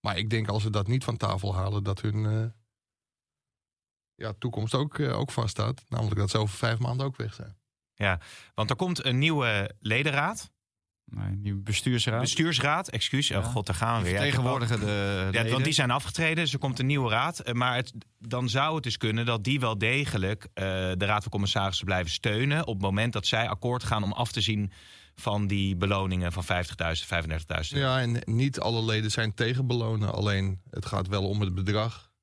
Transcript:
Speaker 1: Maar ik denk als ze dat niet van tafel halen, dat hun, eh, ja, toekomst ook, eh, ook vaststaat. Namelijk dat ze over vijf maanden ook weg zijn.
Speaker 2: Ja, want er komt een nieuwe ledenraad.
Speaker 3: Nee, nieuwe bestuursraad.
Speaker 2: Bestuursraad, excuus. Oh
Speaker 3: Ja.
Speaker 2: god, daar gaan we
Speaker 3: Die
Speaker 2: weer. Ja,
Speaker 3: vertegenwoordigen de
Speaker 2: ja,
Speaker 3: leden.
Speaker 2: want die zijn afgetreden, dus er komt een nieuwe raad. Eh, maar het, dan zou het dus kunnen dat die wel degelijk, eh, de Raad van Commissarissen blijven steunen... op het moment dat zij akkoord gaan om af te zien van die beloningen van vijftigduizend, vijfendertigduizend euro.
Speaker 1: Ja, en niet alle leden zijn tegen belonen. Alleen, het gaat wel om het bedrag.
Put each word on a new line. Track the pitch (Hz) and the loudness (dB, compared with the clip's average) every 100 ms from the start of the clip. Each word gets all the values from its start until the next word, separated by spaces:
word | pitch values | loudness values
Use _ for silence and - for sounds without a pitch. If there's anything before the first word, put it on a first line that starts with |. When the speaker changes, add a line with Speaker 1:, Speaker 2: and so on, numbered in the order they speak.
Speaker 1:
Maar | - 90 | -2 -2
ik | 107 | 0
denk | 113 104 | 0 0
als | 107 | 0
ze | 107 | 0
dat | 107 101 | 0 2
niet | 127 | 0
van | - 117 | 0 -2
tafel | 104 101 101 | 0 0 0
halen, | 92 95 107 | 0 0 0
dat | 104 95 | -2 -2
hun, | 107 104 107 | -2 0 0
eh, | 110 110 - _ _ _ _ _ _ _ _ _ _ _ _ _ _ _ | 0 -2 -6 _ _ _ _ _ _ _ _ _ _ _ _ _ _ _
ja, | _ 110 104 | _ -10 -4
toekomst | 123 107 110 | -4 -2 0
ook, | 131 147 - | 0 0 0
eh, | 139 113 | 0 0
ook | 139 | 0
vaststaat. | - 113 - 110 135 - | 0 0 0 -2 -2 -4
Namelijk | 120 110 101 | -2 0 0
dat | 101 | 2
ze | 110 | 2
over | 104 98 | 0 0
vijf | 117 113 | -2 0
maanden | 120 123 139 | 0 0 -4
ook | 131 | -4
weg | 110 | -8
zijn. | - - - _ _ _ | -8 -16 -16 _ _ _
Speaker 2:
Ja, | _ 101 90 - - - | _ 0 0 -4 -20 -12
want | - 107 | -4 0
er | 131 | 0
komt | 180 175 | 0 0
een | 135 123 | 0 2
nieuwe | 156 151 123 104 98 - | 4 4 2 2 0 -4
ledenraad. | 107 113 147 143 160 220 - _ _ _ _ _ | 0 2 2 0 0 -4 -12 _ _ _ _ _
Speaker 3:
Nee, | - 107 98 98 | -14 -8 -4 -4
nieuwe | 104 98 | -4 -4
bestuursraad. | 98 104 - 123 117 113 | -2 0 2 2 2 0
Speaker 2:
Bestuursraad, | 127 - 160 135 143 160 190 | 0 2 2 2 2 0 -2
excuus. | 120 - 131 143 | -4 0 0 2
Oh | 95 | 0
Speaker 3:
Ja. | 95 | 0
Speaker 2:
god, | 120 101 | -2 -2
daar | |
gaan | 90 113 117 | 0 2 2
we | |
Speaker 3:
Die | 90 | 2
Speaker 2:
weer. | |
Ja, | 95 143 | 2 2
Speaker 3:
vertegenwoordigen | 127 127 127 120 117 | 2 2 0 0 0
de | 104 104 98 98 | 0 0 0 0
Speaker 2:
ja, | 95 | 0
Speaker 3:
leden. | 113 113 | 2 2
Speaker 2:
want | 127 | 2
die | 139 | 2
zijn | 151 127 | 2 2
afgetreden, | 127 - - 160 160 | 2 0 0 0 2
dus | 160 | 0
er | 131 | 0
komt | 139 127 | -2 0
een | 131 | 2
nieuwe | 143 123 | 2 2
raad. | 107 147 - | 2 2 -2
Eh, | - | -4
maar | 120 123 123 | 0 2 0
het, | 127 113 - _ | -2 -8 -18 _
dan | 117 123 123 | -6 -2 0
zou | 120 147 | 2 2
het | 160 | 0
dus | 123 113 | -2 -2
kunnen | 113 107 120 | 0 0 0
dat | 117 | 0
die | 101 139 | 2 2
wel | 123 110 | 2 2
degelijk, | 110 135 143 107 92 104 - | 2 2 0 0 0 -2 -8
eh, | - | -6
de | 95 92 92 90 | -2 0 0 0
Raad | 98 107 | 2 2
van | - | 0
Commissarissen | 104 98 110 98 90 | -2 0 2 0 -2
blijven | 92 92 85 | 0 0 0
steunen... | - 113 107 135 147 - | -2 -2 0 0 0 -2
op | |
het | 101 | -2
moment | 98 98 113 | 0 2 0
dat | 110 - | 0 -2
zij | 110 117 | 0 0
akkoord | - 123 123 | -2 -2 -2
gaan | 104 113 | -2 0
om | 98 | 0
af | - 117 | -2 -2
te | - | 0
zien | 107 107 101 - - - - | 0 0 -2 -6 -20 -20 -20
van | - - 104 101 | -8 -2 0 2
die | 101 98 92 | 2 2 2
beloningen | 98 98 95 90 87 | 2 2 2 0 0
van | 85 | -2
vijftigduizend, | 85 90 90 - 82 80 - | -2 -2 -2 -4 -2 -2 -2
vijfendertigduizend | 85 80 80 80 80 78 143 | -2 -2 -4 -4 -6 -2 0
euro. | 135 | 2
Speaker 1:
Ja, | 131 | 2
en | 120 117 | 0 -2
niet | - 113 135 131 | 0 2 2 0
alle | - 117 | -2 0
leden | 113 110 110 | 0 0 0
zijn | 113 110 | 0 -2
tegen | - 117 123 127 | 0 0 2 0
belonen. | 123 113 110 104 | 0 0 0 0
Alleen, | - 104 98 98 92 - | 0 2 2 0 -2 -6
het | - - | -8 -4
gaat | 98 92 | -2 0
wel | 101 95 | 0 0
om | 104 | 2
het | 101 | 0
bedrag. | 90 95 104 113 - - _ | 0 0 2 0 -4 -18 _